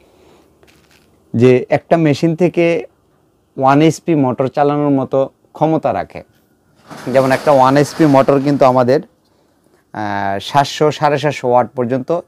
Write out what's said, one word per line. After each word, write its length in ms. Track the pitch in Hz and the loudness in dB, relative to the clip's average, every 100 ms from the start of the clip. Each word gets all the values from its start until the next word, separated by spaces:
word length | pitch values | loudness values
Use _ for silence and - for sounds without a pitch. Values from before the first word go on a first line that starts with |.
| _ _ _ _ _ _ _ _ _ _ _ _ _ | _ _ _ _ _ _ _ _ _ _ _ _ _
যে 320 | 117 123 127 135 147 | 0 4 4 2 -4
একটা 200 | - 170 | 0 0
মেশিন 400 | 160 139 165 160 | 2 0 -2 0
থেকে 500 | 175 165 170 170 - _ _ _ _ _ _ - | -2 0 -2 -2 -8 _ _ _ _ _ _ -4
ওয়ান 220 | 131 143 | 0 2
এইচপি 320 | 160 143 - | 2 0 -2
মোটর 320 | 156 135 120 131 | 0 0 -2 -4
চালানোর 420 | - 143 147 147 | -2 -2 0 -2
মতো 400 | 139 127 135 135 - _ | -2 -2 -2 -4 -8 _
ক্ষমতা 400 | - 156 160 131 | -4 -2 0 -2
রাখে। 280 | 101 82 85 - _ _ _ _ _ _ - - | -6 -8 -14 -20 _ _ _ _ _ _ -16 -2
যেমন 200 | 127 131 | 0 2
একটা 180 | 131 - | 0 2
ওয়ান 240 | 139 127 139 | 4 4 2
এইচপি 300 | 143 - 156 | 0 0 2
মোটর 300 | 135 135 139 139 | 4 4 2 0
কিন্তু 180 | 139 | 2
আমাদের, 360 | 135 127 123 143 | 2 4 2 0
আহ, 1300 | - _ _ _ _ _ _ _ _ - 104 101 101 98 - | -2 _ _ _ _ _ _ _ _ -12 -8 -6 -4 -6 -4
সাতশো, 380 | 143 139 - 151 143 | -2 -2 -2 -2 0
সাড়ে 200 | 151 147 | -2 -2
সাতশো 280 | 147 127 127 | -4 -4 0
ওয়াট 200 | 123 120 120 | 0 0 -4
পর্যন্ত 440 | 120 131 127 170 | -4 -4 -4 -6